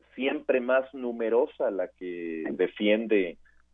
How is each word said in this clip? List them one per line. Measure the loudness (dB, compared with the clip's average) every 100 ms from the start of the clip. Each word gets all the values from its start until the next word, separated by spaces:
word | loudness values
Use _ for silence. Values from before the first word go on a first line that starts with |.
| _
siempre | -6 -4 -2 0 0
más | 2 0 0
numerosa | -6 -6 -4 2 2 2 0 -2
la | -2 -4
que | -8 -10 -6 -6 -6 -4
defiende | 0 0 2 2 2 2 0 0 -6 -18 _ _